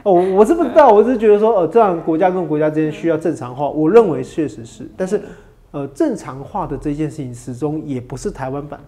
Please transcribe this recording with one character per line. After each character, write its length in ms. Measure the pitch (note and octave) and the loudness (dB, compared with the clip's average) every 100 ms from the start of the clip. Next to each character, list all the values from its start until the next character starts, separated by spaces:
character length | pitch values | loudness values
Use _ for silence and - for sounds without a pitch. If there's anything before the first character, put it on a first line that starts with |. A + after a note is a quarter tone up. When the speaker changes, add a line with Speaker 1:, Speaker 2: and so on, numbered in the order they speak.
Speaker 1:
哦， 80 | G3+ | 0
我 320 | F3 F#3 F#3+ | 2 2 2
是 100 | A3 | 4
不 80 | E4+ | 2
知 80 | C4+ | 2
道， 200 | - C4+ | 6 8
我 120 | G#3 | 6
是 160 | A3 B3 | 4 2
觉 80 | G#3+ | 4
得 140 | G#3 | 4
说， 180 | A3 G#3+ | 4 2
哦， 80 | D#3+ | 2
这 140 | A#3 | 4
样 200 | G#3 E3 | 2 2
国 160 | D#3+ D#3+ | -2 0
家 140 | F#3 | 0
跟 160 | F#3 D#3+ | 0 -2
国 100 | D3+ | -2
家 140 | D3+ | 0
之 100 | D3+ | 0
间 120 | D#3 | -4
需 160 | D3 E3 | -2 -2
要 80 | D#3 | -2
正 180 | E3+ | -2
常 180 | C#3+ A#2+ | -4 -8
化， 140 | B2 C#3+ | -6 -6
Speaker 2:
嗯。 80 | |
Speaker 1:
我 160 | D3+ D#3 | 0 4
认 180 | A3+ G#3 | 6 4
为 140 | C3 | 0
确 240 | A#2 - C#3+ | -6 -6 -6
实 180 | - | -6
是。 240 | A#2 - - - | -18 -18 -18 -8
但 120 | F#3 | -4
是， 100 | G#3 | -4
Speaker 2:
嗯。 40 | - - - _ _ | -6 -16 -20 _ _
Speaker 1:
呃， 140 | D3 C#3 | -10 -10
正 220 | - D#4 G3+ | -4 -4 -4
常 260 | - C3+ | -10 -14
化 240 | C3+ G3+ D3+ | -10 -8 -6
的 100 | C3 | -6
这 160 | D3 | -6
件 160 | D3 D3+ | -6 -6
事 60 | |
情 180 | - B2+ | -8 -12
始 220 | A#2+ - | -12 -14
终 260 | A#2+ D3+ D#3 D3 | -8 -6 -6 -6
也 140 | B2+ | -10
不 160 | A#2+ C3 | -10 -10
是 120 | G#3 | -10
台 200 | - C3 | -8 -8
湾 120 | C#3+ D3 | -10 -12
反 140 | - | -16